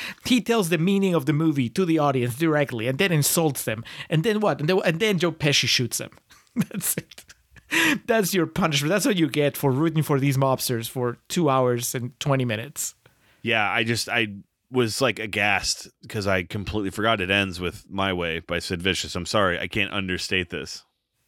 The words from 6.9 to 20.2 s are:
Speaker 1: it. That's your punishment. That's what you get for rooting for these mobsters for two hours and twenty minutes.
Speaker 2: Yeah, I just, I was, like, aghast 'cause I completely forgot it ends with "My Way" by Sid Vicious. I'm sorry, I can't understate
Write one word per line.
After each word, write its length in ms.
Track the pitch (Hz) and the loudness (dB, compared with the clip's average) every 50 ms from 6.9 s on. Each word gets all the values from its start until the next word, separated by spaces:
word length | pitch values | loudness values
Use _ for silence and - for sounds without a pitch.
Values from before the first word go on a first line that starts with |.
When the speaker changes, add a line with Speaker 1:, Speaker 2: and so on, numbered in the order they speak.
| - | -4
Speaker 1:
it. 280 | - - _ - - - - - _ _ _ - - _ _ - 320 330 311 294 - - | -4 -8 _ -20 -20 -20 -20 -20 _ _ _ -20 -20 _ _ 0 2 2 2 0 0 0
That's 280 | - 226 226 196 165 196 | 0 2 2 2 2 0
your 120 | 185 160 | 0 0
punishment. 420 | 160 - - 196 160 147 139 139 151 | 0 0 0 0 2 0 0 0 0
That's 160 | 190 208 - | 0 2 2
what 100 | 285 220 | 2 2
you 120 | 180 165 139 | 2 2 2
get 280 | - 147 147 143 - | 2 2 0 0 0
for 140 | - - 139 | 0 0 0
rooting 320 | 127 131 160 170 147 160 | 2 2 0 2 2 0
for 160 | 147 - 151 135 | 0 2 2 2
these 180 | 131 143 131 | 2 2 2
mobsters 520 | 131 135 135 131 123 - - 127 113 113 - | 2 2 2 0 0 0 -4 -2 -4 -4 -6
for 300 | - 131 123 120 120 - _ _ | -6 -4 -4 -4 -4 -6 _ _
two 200 | - 180 170 143 | -2 0 2 4
hours 460 | 131 131 127 123 123 120 120 - - | 4 4 4 2 2 0 -2 -4 -4
and 240 | 131 117 127 - _ | -6 -6 -8 -8 _
twenty 260 | - 147 139 135 127 | 0 0 2 2 2
minutes. 520 | 120 107 107 120 143 - - - - - _ _ - _ _ _ _ _ _ | -2 -2 -4 -6 -10 -10 -8 -8 -8 -10 _ _ -20 _ _ _ _ _ _
Speaker 2:
Yeah, 280 | - 113 113 113 104 98 | -2 0 2 2 2 2
I 140 | 92 117 117 | 0 0 0
just, 240 | 113 117 110 - - | 0 -2 -2 -2 -2
I 260 | 107 120 113 107 101 101 - _ _ _ _ _ | 0 0 -2 -2 -4 -14 -18 _ _ _ _ _
was, 320 | 131 127 123 110 101 - | 0 0 2 2 2 2
like, 200 | 135 123 107 - | 2 2 2 2
aghast 680 | 110 107 92 104 101 104 101 92 - - - - - - _ _ - 113 | -2 -2 0 0 2 2 2 0 0 -2 -4 -4 -8 -18 _ _ -18 -8
'cause 180 | - 110 98 | -8 -4 0
I 160 | 98 95 92 | 2 0 0
completely 480 | 90 - - 107 95 - - 107 101 95 | 0 -4 -8 -8 -6 -4 -4 -4 -4 -4
forgot 300 | - - 104 113 113 104 | -4 0 0 0 2 0
it 100 | 92 90 | 0 0
ends 300 | 98 101 98 95 87 87 | 2 2 2 0 -4 -4
with 240 | 90 85 80 101 - - | -6 -6 -6 -8 -18 -10
"My 240 | 92 98 98 98 | -4 -2 -2 0
Way" 280 | 92 87 85 82 80 82 | 0 -2 -2 -4 -4 -6
by 180 | - - 87 87 | -6 -4 -6 -4
Sid 240 | - - 98 85 | -4 -4 -6 -2
Vicious. 320 | 87 95 90 - - 76 - | 0 0 0 0 -4 -6 -6
I'm 120 | 92 85 | -8 -6
sorry, 340 | - - 110 98 90 87 - | 0 2 2 2 2 0 -2
I 80 | - 90 | -4 -4
can't 240 | - 110 98 - | -2 -4 -4 -2
understate 580 | - 101 95 92 90 87 | -4 -6 -4 -4 -4 -6